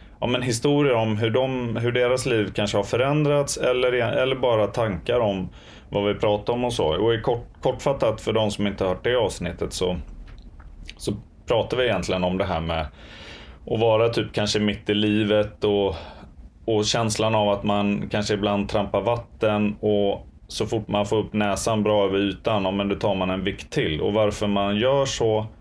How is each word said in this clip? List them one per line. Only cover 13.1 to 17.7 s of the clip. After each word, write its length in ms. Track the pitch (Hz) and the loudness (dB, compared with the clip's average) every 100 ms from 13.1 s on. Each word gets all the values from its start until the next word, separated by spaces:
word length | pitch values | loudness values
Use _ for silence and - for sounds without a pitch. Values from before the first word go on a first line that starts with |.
| - - - - - - | -20 -18 -18 -20 -16 -6
att 80 | 113 | 0
vara 300 | 113 110 117 | 4 4 4
typ 240 | 117 101 | 2 -2
kanske 260 | - 104 107 | -2 0 0
mitt 300 | 104 101 - | 0 0 -2
i 40 | |
livet 720 | 104 107 104 104 104 107 - | 0 2 2 4 2 2 0
och, 320 | 107 101 98 80 - - - - - - - | 0 2 2 -2 -10 -16 -20 -20 -20 -10 -2
och 200 | 110 107 | 0 2
känslan 500 | 117 113 107 110 110 | 0 0 0 2 2
av 140 | 104 | 2
att 140 | 101 | 2
man 460 | 104 | 0